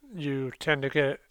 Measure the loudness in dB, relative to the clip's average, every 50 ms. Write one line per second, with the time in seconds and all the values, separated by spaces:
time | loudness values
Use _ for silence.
0 | -20 -14 -10 -6 -4 -2 -2 -2 -2 -4 -6 -4 0 0 2 2 0 0 2 2
1 | 2 2 0 -4 -8 _